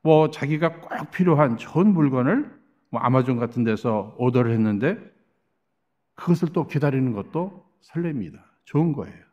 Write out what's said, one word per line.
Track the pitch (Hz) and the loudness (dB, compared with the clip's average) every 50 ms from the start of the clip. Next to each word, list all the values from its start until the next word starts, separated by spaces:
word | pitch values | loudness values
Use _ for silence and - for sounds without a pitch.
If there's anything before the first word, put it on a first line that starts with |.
뭐 | - 160 156 156 156 151 | 6 6 6 6 6 2
자기가 | 151 - 143 139 156 151 170 165 160 - | -2 -6 -4 -4 -2 -2 -2 -4 -4 -6
꼭 | - - - - - - | -14 -12 -10 -10 -10 -10
필요한 | - - 185 180 156 143 151 127 117 | -2 0 2 4 4 4 4 2 2
좋은 | 113 - - - 156 190 214 196 | -4 -6 -4 0 2 4 4 4
물건을 | 170 147 139 127 127 123 139 196 277 294 - - _ _ _ _ _ _ _ | 4 2 2 2 0 0 0 0 0 -2 -6 -14 _ _ _ _ _ _ _
뭐 | - 113 | -6 -2
아마존 | 123 123 127 131 127 123 127 | 0 2 2 2 2 2 0
같은 | 117 120 120 117 123 117 | -2 -2 -4 -2 -2 0
데서 | 113 110 104 - 123 110 107 98 110 - | 0 0 -2 -2 -2 -2 -2 -4 -8 -6
오더를 | - 123 127 120 123 120 117 | -2 -2 0 2 2 2 2
했는데 | 117 113 110 107 104 98 120 156 208 - - - _ _ _ _ _ _ _ _ _ _ _ _ _ _ _ _ _ _ _ _ _ | 2 0 0 0 0 0 -2 -2 -4 -4 -10 -20 _ _ _ _ _ _ _ _ _ _ _ _ _ _ _ _ _ _ _ _ _
그것을 | - - - 175 156 180 160 165 | -10 0 0 0 0 0 -4 -2
또 | 175 147 | -4 -6
기다리는 | - - 147 143 147 135 135 131 127 | -4 -4 -2 0 0 0 0 0 -2
것도 | 113 101 95 - - 160 180 196 - - _ _ _ _ | -2 -6 -8 -8 -6 -8 -8 -8 -10 -18 _ _ _ _
설렙니다. | _ _ - 160 170 170 151 123 95 80 - - _ _ _ _ _ | _ _ -8 -6 -6 -4 -6 -6 -8 -10 -14 -20 _ _ _ _ _
좋은 | - - 143 165 170 147 | -4 -2 0 0 0 -2
거예요. | - 92 - - - - _ | -4 -8 -12 -16 -20 -20 _